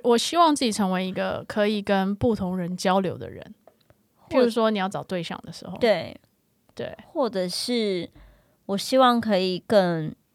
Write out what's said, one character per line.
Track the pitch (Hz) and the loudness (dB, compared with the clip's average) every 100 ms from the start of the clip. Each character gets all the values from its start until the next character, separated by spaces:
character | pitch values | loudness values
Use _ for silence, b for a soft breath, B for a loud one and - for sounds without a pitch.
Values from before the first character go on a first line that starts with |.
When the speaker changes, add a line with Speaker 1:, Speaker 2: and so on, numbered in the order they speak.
Speaker 1:
我 | 240 233 | 4 2
希 | - 339 | 2 4
望 | 330 | 4
自 | 294 | 4
己 | 240 | 0
成 | 202 190 | 0 0
为 | 185 185 | 0 -2
一 | |
个 | 196 190 147 - | -4 -4 -4 -4
可 | 214 208 | 0 0
以 | 208 | 0
跟 | 202 196 190 202 | 0 0 0 0
不 | 220 208 | 0 0
同 | 185 185 | -2 -4
人 | 175 180 | -4 -2
交 | 190 196 | 0 2
流 | 180 123 | 0 -4
的 | 90 | -10
人。 | 90 - - _ _ _ _ _ _ | -14 -16 -20 _ _ _ _ _ _
Speaker 2:
或- | - | -2
Speaker 1:
譬 | 262 | 2
如 | 240 | 2
说 | 226 220 | 2 0
你 | 208 | 0
要 | 190 | -4
找 | 151 | -6
对 | - 185 | -6 -6
象 | 165 - | -6 -10
的 | - | -14
时 | - - | -16 -16
候。 | 185 | 0
Speaker 2:
对。 | 233 175 - - _ _ _ _ _ | 2 2 -2 -14 _ _ _ _ _
Speaker 1:
对。 | - - - - | -12 -12 -12 -8
Speaker 2:
或 | 330 233 | -4 -2
者 | 190 180 | -2 -4
是 | - - 240 214 180 - b b b b b - | -4 -2 -2 -2 -2 -6 b b b b b -6
我 | 196 | -6
希 | - 262 | 2 4
望 | 254 240 | 6 4
可 | 220 185 | 2 2
以 | 185 180 - | 0 -2 2
更 | 208 180 165 156 - _ | 4 4 0 -4 -10 _